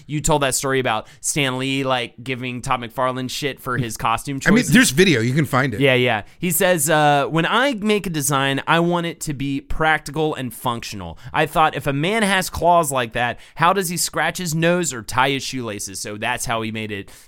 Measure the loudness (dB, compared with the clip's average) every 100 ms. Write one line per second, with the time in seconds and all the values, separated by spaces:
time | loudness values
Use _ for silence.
0 | -8 -2 2 2 2 0 0 0 0 -2
1 | -4 -10 -4 0 0 0 -2 0 0 0
2 | -2 -8 -8 -6 -6 -6 -2 -2 -4 -2
3 | -2 -2 -4 -4 -6 -6 -4 -4 -4 -2
4 | 0 0 -2 -6 0 2 4 2 4 4
5 | 4 4 2 0 2 0 0 2 4 4
6 | 4 0 -4 -6 -4 2 2 2 2 4
7 | 4 4 2 0 2 2 2 0 0 0
8 | 0 -4 0 2 2 0 2 2 4 0
9 | -2 -6 -6 -4 -4 -4 -4 0 2 2
10 | 0 -2 -2 -2 -6 -4 -4 -4 -6 -10
11 | -10 -10 -4 -2 0 2 2 2 -2 -2
12 | 0 0 2 0 -2 0 4 4 2 0
13 | -2 -2 -2 -4 -10 2 4 4 0 -4
14 | -4 -2 -2 -2 -4 0 2 2 0 -6
15 | -4 2 2 0 -4 -6 -6 -6 -8 -10
16 | -10 -4 -4 -2 -2 -2 -2 -4 -6 -8
17 | -10 -18